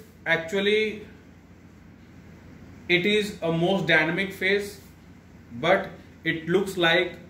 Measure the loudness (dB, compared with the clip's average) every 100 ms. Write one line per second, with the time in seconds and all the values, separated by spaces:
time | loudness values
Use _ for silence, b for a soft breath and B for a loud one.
0 | -18 -10 -2 -2 -2 -2 2 2 0 -4
1 | -14 -20 -20 -20 -20 -20 -20 -20 -20 -20
2 | -20 -20 -20 -20 -20 -20 -20 -12 0 2
3 | 2 0 0 -4 -2 0 2 2 4 4
4 | 4 0 -4 -2 0 0 -2 -12 -20 -20
5 | -20 -20 -20 -20 -18 -4 2 2 0 B
6 | B -6 -4 -4 0 0 0 0 2 4
7 | 0 -4